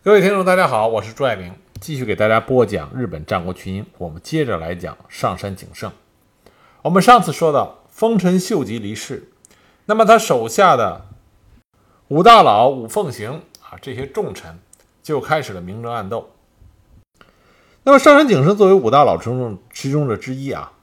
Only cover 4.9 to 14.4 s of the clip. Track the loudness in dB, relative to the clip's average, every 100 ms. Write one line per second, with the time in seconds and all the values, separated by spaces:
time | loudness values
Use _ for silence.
4.9 | -16 _ -8 -8 -6 -10 -12 -18 -16 -16
5.9 | -16 _ _ _ _ _ _ _ _ 0
6.9 | 2 6 4 4 -2 0 0 -4 -10 _
7.9 | -4 -2 0 0 -2 -2 -4 -4 -8 -10
8.9 | -12 -12 -16 -16 _ _ _ _ _ -4
9.9 | 0 4 4 4 -2 -2 2 2 2 0
10.9 | -6 -18 -20 _ _ _ _ _ _ _
11.9 | _ _ 4 8 8 8 4 2 0 -8
12.9 | -6 -6 -8 -12 -14 _ _ -20 -20 -16
13.9 | -14 -10 -8 -8 -10